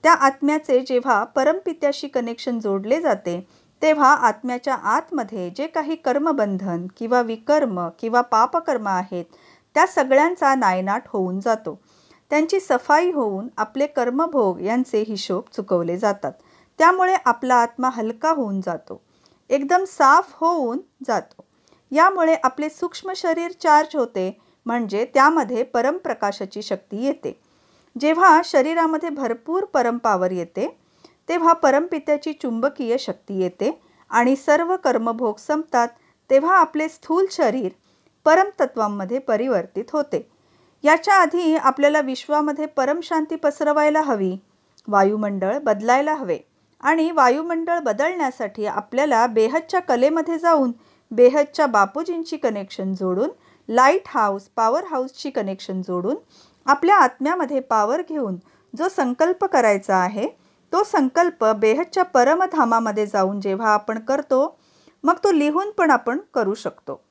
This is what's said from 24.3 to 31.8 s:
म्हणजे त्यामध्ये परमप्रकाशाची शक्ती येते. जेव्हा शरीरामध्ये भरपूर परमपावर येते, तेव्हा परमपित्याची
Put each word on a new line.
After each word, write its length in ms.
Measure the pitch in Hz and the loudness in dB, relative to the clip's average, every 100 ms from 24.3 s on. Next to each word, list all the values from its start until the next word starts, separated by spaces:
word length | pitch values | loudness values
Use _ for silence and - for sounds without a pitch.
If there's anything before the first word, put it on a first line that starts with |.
| - _ _ - | -8 _ _ -6
म्हणजे 400 | 233 220 196 240 | -6 -4 -4 -2
त्यामध्ये 500 | 269 277 320 233 233 | 4 4 4 -2 -4
परमप्रकाशाची 1000 | 240 240 247 349 330 226 202 196 190 202 | -2 0 0 -2 -6 -4 -4 -4 -10 -12
शक्ती 440 | 214 190 _ 208 262 | -8 -8 _ -4 -4
येते. 340 | - - - _ _ _ _ _ 247 | -4 -8 -12 _ _ _ _ _ -4
जेव्हा 460 | 294 320 370 320 339 | 0 4 6 6 4
शरीरामध्ये 640 | 294 269 330 330 311 339 | 0 2 2 0 0 -4
भरपूर 540 | 294 254 233 - 349 | -6 -4 -6 -4 -4
परमपावर 680 | 392 294 240 240 233 196 180 | -2 -2 0 0 0 0 0
येते, 360 | 185 170 - 277 - _ _ _ _ - | -4 -8 -6 -8 -8 _ _ _ _ -6
तेव्हा 240 | 339 330 | 0 2
परमपित्याची 800 | 330 311 269 | 2 4 2